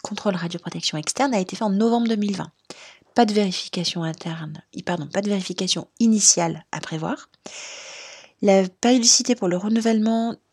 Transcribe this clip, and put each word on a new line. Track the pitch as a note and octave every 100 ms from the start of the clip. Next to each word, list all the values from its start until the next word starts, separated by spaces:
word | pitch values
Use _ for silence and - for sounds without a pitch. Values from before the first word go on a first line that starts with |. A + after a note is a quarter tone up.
contrôle | - G#3 G#3 F3+
radioprotection | E3+ F3 E3 E3+ - D#3
externe, | D3+ - C#4
a | G#3+
été | F#3 -
fait |
en | A3
novembre | G3 A3+ A#3 A3+
deux |
mille | A3 G3+ F#3
vingt. | - _ _ - - - _
Pas | - A3
de |
vérification | G#3 G3 F3+ - F3+ E3+ F3
interne, | D#3+ D#3 F3 E3 D#3 D#3 _
i-, | -
pardon, | F3+ F3 C#3+
pas | G3
de | G#3
vérification | G3+ F#3 F3+ F#3 F3 - _
initiale | A3+ G#3+ - - E3 D#3+ -
à | D3+
prévoir. | - D#3+ E3+ C#4+ - _ - - - - - - - - - _
La | G3+ G3 F#3
périodicité | - A#3+ B3+ A3+ - B3
pour | A#3+ F#3
le | F3+
renouvellement | G#3 A3+ A3+ A3 A3 A3+ A3+ - _